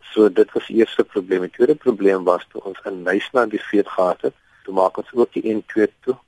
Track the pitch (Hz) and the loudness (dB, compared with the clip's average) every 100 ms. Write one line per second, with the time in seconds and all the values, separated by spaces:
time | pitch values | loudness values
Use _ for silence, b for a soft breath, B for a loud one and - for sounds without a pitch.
0 | - - 107 92 107 117 - 110 113 - | -6 2 2 4 0 0 -4 0 0 0
1 | 110 107 92 92 90 - 123 151 - 104 | -2 -2 -2 -4 -4 0 2 2 0 0
2 | 98 95 90 90 - - 98 92 - 95 | 2 2 2 0 -2 -14 -12 -12 -10 -8
3 | 87 98 - 127 113 107 - 104 98 - | -2 -2 0 -2 0 -4 -2 -2 -2 0
4 | 90 - - - b b - 95 92 - | -2 0 -6 -8 b b -8 0 0 -2
5 | - 120 - - 110 107 - - 104 _ | -8 0 0 0 -4 -4 -4 0 0 _
6 | - 127 | -6 -6